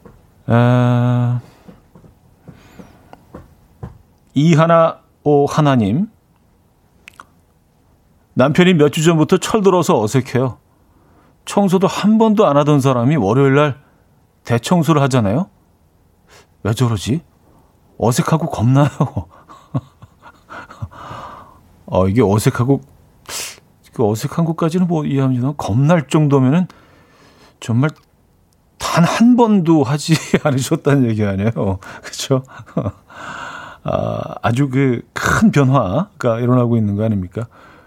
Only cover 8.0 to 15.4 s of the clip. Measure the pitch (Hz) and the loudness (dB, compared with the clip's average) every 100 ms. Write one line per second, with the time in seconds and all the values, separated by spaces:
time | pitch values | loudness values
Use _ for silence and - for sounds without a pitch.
8 | _ _ _ - 131 156 180 180 147 - | _ _ _ 0 2 4 4 4 2 2
9 | 156 165 151 185 - 226 196 180 156 151 | 2 2 2 0 0 0 2 2 2 0
10 | 107 131 123 123 131 - _ _ _ _ | 2 -2 -2 -2 -4 -6 _ _ _ _
11 | _ _ _ _ - - 202 185 180 - | _ _ _ _ -6 -2 0 2 0 0
12 | 202 220 220 208 190 143 147 147 131 123 | 0 2 2 2 2 2 2 2 2 0
13 | 117 156 98 123 139 139 147 - _ _ | 0 0 2 2 2 2 0 -2 _ _
14 | _ _ _ _ - 117 - 180 147 151 | _ _ _ _ -4 -4 0 0 2 2
15 | 120 127 101 123 | 2 0 0 -2